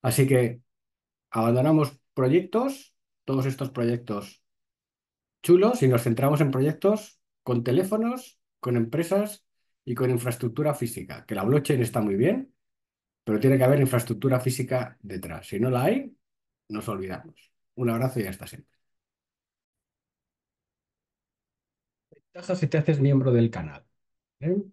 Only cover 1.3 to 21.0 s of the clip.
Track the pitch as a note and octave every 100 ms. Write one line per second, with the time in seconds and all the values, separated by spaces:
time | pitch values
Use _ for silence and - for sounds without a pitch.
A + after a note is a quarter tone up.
1.3 | A2+ A2+ B2 C#3+ D#3 C#3+ - _ - B2+
2.3 | E3+ F#3 A3 C4+ C4+ - _ _ _ -
3.3 | C3+ C3 B2+ C3+ - A#2 A#2+ A#2+ G#2 G2+
4.3 | - _ _ _ _ _ _ _ _ _
5.3 | _ - F3+ G#3 B3 C3 B2 A#2+ A#2 C3+
6.3 | D3+ C#3+ C3 C#3+ D#3 G3 G#3 - _ _
7.3 | _ - A#2+ A#2+ C#3+ F#3+ G#3+ A#3 B3+ -
8.3 | _ _ _ B2+ A#2+ A2+ D3 E3 G3 G#3
9.3 | - _ _ _ _ - A#2+ B2+ B2 B2
10.3 | A#2 A#2+ A#2 D3+ C#3+ A#2 - C3 B2 -
11.3 | G2+ G2+ C#3+ C#3+ C3 A#2 A#2 G#2+ G2 C#3+
12.3 | B3+ - _ _ _ _ _ _ _ -
13.3 | G#2+ C3 C3+ B2+ C#3+ C3 A#2+ - A2+ C3+
14.3 | B2+ C3 B2 B2+ B2+ B2 - G2 F#2+ E2
15.3 | D#2+ - G2+ B2+ B2 D3 C4 C4+ _ _
16.3 | _ _ _ _ G#2+ G#2+ G2 F#2+ F#2 D#3+
17.3 | _ _ _ _ - A#2+ A#2 B2+ B2 G2
18.3 | F#2+ - - - _ _ _ _ _ _
19.3 | _ _ _ _ _ _ _ _ _ _
20.3 | _ _ _ _ _ _ _